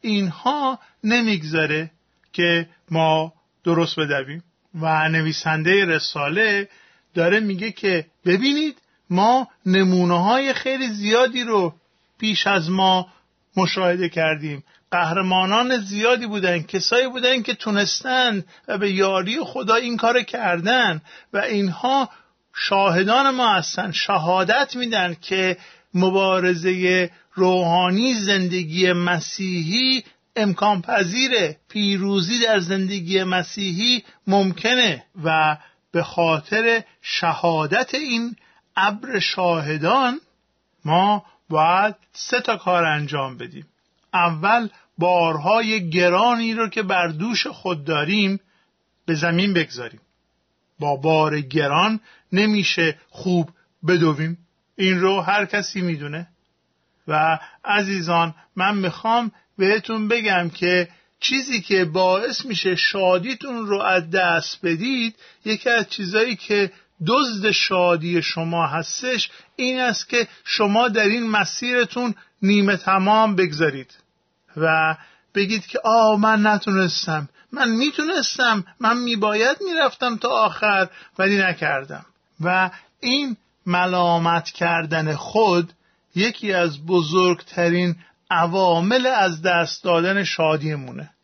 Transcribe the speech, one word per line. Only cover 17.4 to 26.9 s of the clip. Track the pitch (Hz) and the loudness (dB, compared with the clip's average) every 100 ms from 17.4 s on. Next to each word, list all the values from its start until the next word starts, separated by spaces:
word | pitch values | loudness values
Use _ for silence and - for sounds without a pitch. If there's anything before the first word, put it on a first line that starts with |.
که | 220 | -2
تونستن | 226 - 202 202 - 262 254 247 202 175 - - | -6 -4 -2 -2 -4 -2 0 0 -2 -8 -18 -8
و | 202 | -4
به | 202 | -2
یاری | 190 196 190 180 254 | 0 2 0 -2 -4
خدا | - 269 220 | -6 -8 0
این | 226 247 233 | 0 0 -2
کار | 226 240 | 2 0
کردن | - - 214 175 175 254 226 160 - - _ | -2 -4 -2 -2 0 2 2 -2 -10 -20 _
و | 202 | -4
اینها | - 208 196 165 247 277 254 - _ _ _ | -2 -2 -2 -2 0 0 -2 -8 _ _ _
شاهدان | - - 196 196 170 196 240 269 | -8 -2 2 2 2 2 2 2
ما | 254 240 | 2 2
هستن، | 190 156 - 202 | 0 -2 -6 -6
شهادت | 156 - 196 160 185 185 233 277 254 | -6 -2 -2 0 0 2 0 0 -4
می‌دن | 247 220 180 165 | -4 -2 -2 -6
که | - 190 185 180 - - _ | -6 -2 -2 -2 -10 -20 _
مبارزهٔ | 180 185 190 190 185 185 175 180 185 180 | 0 2 2 2 2 2 0 0 0 2